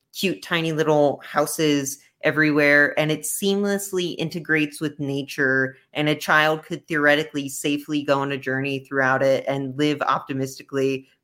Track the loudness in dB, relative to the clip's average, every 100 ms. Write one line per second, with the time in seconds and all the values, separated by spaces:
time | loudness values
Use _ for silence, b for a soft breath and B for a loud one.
0 | _ -4 -4 -4 -2 -2 0 0 2 4
1 | 4 0 -4 -2 -2 0 2 2 -2 -8
2 | b _ 0 2 2 4 6 6 4 2
3 | 0 -2 -4 -4 0 0 0 -2 -2 -4
4 | -4 -4 -6 -6 0 0 0 -4 -6 -4
5 | -4 -4 -6 -2 2 2 0 -4 B -2
6 | 0 0 2 4 4 0 -4 -10 -4 2
7 | 4 4 2 -6 -6 -4 -2 -2 -2 -2
8 | 0 0 0 -4 -4 -2 -2 -6 -4 0
9 | 2 2 2 2 0 -4 -4 -2 0 0
10 | 0 -2 -2 -6 -6 -8 -8 -2 -2 -2
11 | -8 B